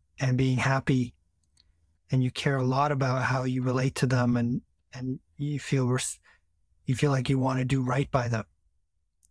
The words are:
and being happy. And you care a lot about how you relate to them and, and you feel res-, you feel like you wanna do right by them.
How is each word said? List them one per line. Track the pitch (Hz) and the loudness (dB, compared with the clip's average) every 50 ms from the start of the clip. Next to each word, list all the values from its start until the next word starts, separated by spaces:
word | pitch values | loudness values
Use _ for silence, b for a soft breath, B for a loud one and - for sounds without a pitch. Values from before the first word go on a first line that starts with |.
| _ _ _ - | _ _ _ -2
and | 135 131 127 123 | 0 0 2 2
being | 135 131 127 120 | 2 2 2 0
happy. | 110 131 135 135 - - 135 127 123 117 - _ _ _ _ _ _ _ _ _ _ _ _ _ _ _ _ _ _ _ | 0 0 0 0 2 2 2 2 0 -2 -8 _ _ _ _ _ _ _ _ _ _ _ _ _ _ _ _ _ _ _
And | 139 131 | 0 0
you | 127 123 | 0 0
care | - - - 147 139 | -2 -2 -2 0 0
a | 131 | 0
lot | 127 127 127 135 143 147 | 0 0 2 2 2 0
about | 147 135 135 131 127 131 123 | 2 0 0 0 0 0 0
how | - 127 131 131 | 0 0 0 -2
you | 127 127 131 | -2 -2 -2
relate | 123 127 123 131 135 139 - | -2 0 0 0 0 -2 0
to | - 143 | 0 0
them | 123 131 123 120 120 120 | 2 2 2 2 2 2
and, | 120 117 117 123 - - _ _ _ _ _ - | 2 0 0 -2 -4 -6 _ _ _ _ _ -14
and | 131 131 127 131 - - _ _ - | -10 -8 -8 -8 -8 -10 _ _ -6
you | 143 147 147 131 | -6 -4 -4 -6
feel | - - 143 135 127 123 | -2 0 0 2 2 2
res-, | 123 131 - - - - b b b b b _ _ _ _ _ _ _ _ | 0 -2 -2 -6 -8 -12 b b b b b _ _ _ _ _ _ _ _
you | - 127 | -4 0
feel | - 151 147 | 0 2 2
like | 139 131 120 139 | 2 0 2 0
you | 135 131 | 0 2
wanna | 127 131 131 127 127 | 2 0 0 0 0
do | 127 139 135 | 0 0 0
right | 127 123 127 139 139 - | 0 0 0 0 -2 0
by | - 131 120 117 | 0 0 0 0
them. | 120 110 104 - _ _ _ _ _ _ _ _ _ _ _ _ _ _ - _ | -2 -2 -4 -8 _ _ _ _ _ _ _ _ _ _ _ _ _ _ -20 _